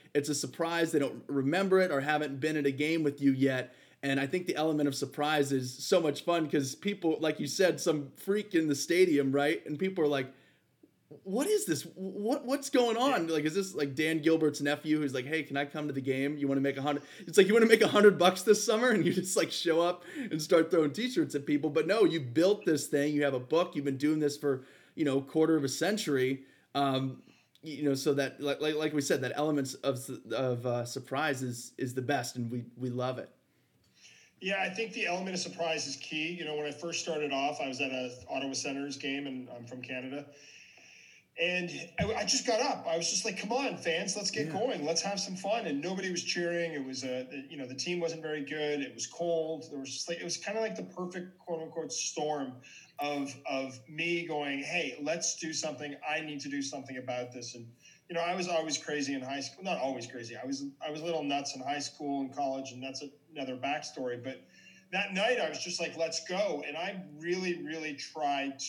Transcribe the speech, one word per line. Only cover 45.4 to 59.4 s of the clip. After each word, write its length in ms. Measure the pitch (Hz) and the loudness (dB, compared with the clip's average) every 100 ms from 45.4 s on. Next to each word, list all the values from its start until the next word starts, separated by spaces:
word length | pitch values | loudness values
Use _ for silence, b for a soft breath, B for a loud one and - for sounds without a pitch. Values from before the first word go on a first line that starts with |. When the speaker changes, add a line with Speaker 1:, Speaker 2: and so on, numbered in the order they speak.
| 190 233 185 | -2 -2 -2
Speaker 2:
And 120 | 139 | -4
nobody 300 | 170 190 190 | -4 -4 -4
was 100 | 170 | -4
cheering. 500 | - 180 175 170 170 | -4 -2 -2 -2 -2
It 100 | 151 131 | -4 -8
was, 180 | 123 131 | -8 -6
uh, 200 | 127 127 | -6 -6
the, 160 | 139 135 | -12 -12
you 60 | 143 | -12
know, 80 | 131 | -10
the 100 | 135 | -8
team 240 | 175 175 | -4 -2
wasn't 200 | 165 160 | -2 -4
very 220 | 156 151 | -6 -6
good. 380 | 143 151 151 147 | -6 -4 -2 -2
It 120 | 131 | -4
was 140 | - - | -8 -10
cold. 580 | - 175 165 160 156 135 | -4 0 0 0 -4 -8
There 80 | 143 | -10
was 140 | 135 | -10
just, 160 | - - | -8 -8
like, 100 | 170 | -6
it 40 | 180 | -6
was 100 | - | -6
kinda 220 | - 214 | -4 -2
like 160 | 220 180 | -2 -4
the 80 | |
perfect, 540 | 180 - 180 185 180 - | -10 -8 -8 -8 -10 -14
quote, 240 | - 160 | -8 -8
unquote, 320 | 160 165 147 | -6 -8 -6
"storm" 600 | - - - 151 151 131 123 B B B - | -6 -6 -2 -2 -2 -4 -8 B B B -8
of, 340 | 147 143 131 120 - | -4 -4 -6 -8 -4
of 340 | 135 135 113 - | -4 -4 -8 -12
me 360 | 156 170 170 160 | -6 -2 -2 -2
going, 340 | 147 143 139 | -4 -4 -4
"Hey, 380 | 147 175 147 151 | -4 -4 -4 -4
let's 340 | 147 175 - - | -4 -2 -2 -4
do 180 | 160 | -6
something. 420 | 147 156 135 147 135 147 | -4 -4 -6 -8 -8 -6
I 120 | 156 | -4
need 220 | 151 147 | -4 -8
to 80 | 143 | -6
do 120 | 143 | -6
something 360 | 131 123 127 127 | -6 -8 -10 -10
about 340 | 123 123 123 | -6 -6 -6
this." 240 | 123 120 120 | -10 -12 -14
And, 160 | 117 b b b - | -16 b b b -8
you 60 | 170 | -4
know, 60 | |
I 140 | 170 185 | -2 -2
was 140 | 180 | 0
always 280 | 165 160 143 | -2 -2 -4
crazy 360 | - 147 139 | -4 -4 -2
in 80 | 139 | -4
high 180 | 127 | -6
school. 240 | 139 | -6